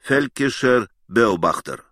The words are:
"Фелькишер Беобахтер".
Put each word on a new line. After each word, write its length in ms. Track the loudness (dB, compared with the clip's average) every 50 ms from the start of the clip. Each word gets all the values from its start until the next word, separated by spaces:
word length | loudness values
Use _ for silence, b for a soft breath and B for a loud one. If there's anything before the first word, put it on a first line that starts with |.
"Фелькишер 880 | _ 0 0 0 0 -2 _ -4 -4 -4 -4 -2 0 2 2 2 0 -2 _ _ _ _
Беобахтер". 760 | 2 2 4 4 2 2 0 0 -2 -2 -6 -10 -14 -14 -14 _